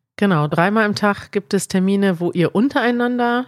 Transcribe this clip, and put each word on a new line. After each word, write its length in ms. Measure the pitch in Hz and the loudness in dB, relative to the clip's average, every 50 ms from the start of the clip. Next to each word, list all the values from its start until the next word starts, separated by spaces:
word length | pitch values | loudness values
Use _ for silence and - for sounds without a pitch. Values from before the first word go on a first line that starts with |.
| _ _ _ | _ _ _
Genau, 320 | - 208 202 180 151 147 151 | -2 0 0 2 2 0 0
dreimal 380 | 160 170 170 196 208 226 214 | 0 0 0 2 2 2 0
im 80 | 208 196 | 0 0
Tag 380 | - 214 208 196 - - - | 0 0 0 0 -2 -6 -8
gibt 240 | - 202 190 - - | -6 -6 -4 -2 -2
es 120 | 190 - - | -4 -2 -2
Termine, 520 | - 190 185 190 196 196 196 196 180 160 | -2 0 0 2 2 2 2 2 0 0
wo 120 | 175 175 | -2 -2
ihr 220 | - 180 165 - - | 0 0 0 0 2
untereinander 920 | 196 233 285 - 285 220 240 240 240 240 247 247 240 240 240 240 247 254 | 2 0 2 2 0 0 0 0 0 0 -2 -2 0 0 0 0 -2 -4